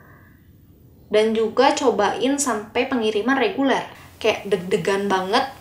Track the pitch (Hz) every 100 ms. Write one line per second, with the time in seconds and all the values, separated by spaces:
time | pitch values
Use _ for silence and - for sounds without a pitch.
0 | - - - - - - - - - -
1 | - 208 220 220 220 - 285 302 262 196
2 | 196 185 254 277 - 208 - 240 262 254
3 | 220 214 226 269 214 226 269 226 - -
4 | - - 220 - 202 190 180 202 165 196
5 | 202 190 185 240 - -